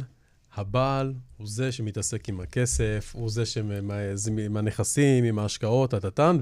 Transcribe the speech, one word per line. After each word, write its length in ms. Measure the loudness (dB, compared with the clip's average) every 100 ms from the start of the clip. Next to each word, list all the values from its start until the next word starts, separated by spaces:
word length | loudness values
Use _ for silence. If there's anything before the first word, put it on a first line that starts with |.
| -4 _ _ _ _
הבעל 600 | -8 -2 0 2 2 -2 -4 -12 -14
הוא 100 | -10
זה 260 | -4 -2
שמתעסק 560 | -2 -4 -4 -4 -4 -6
עם 120 | -6
הכסף, 680 | -4 -2 0 2 2 0 -4
הוא 160 | -6 -4
זה 160 | -2 -2
שמ-, 400 | -2 -4 -4 -4
מה-, 80 | -4 -2
זה 160 | -2 -2
מ-, 80 | -2
עם 180 | 0 0
הנכסים, 680 | 0 0 0 4 6 6
עם 140 | 4 2
ההשקעות, 560 | -2 -2 0 2 2
הטטן, 420 | 0 -2 4 4 4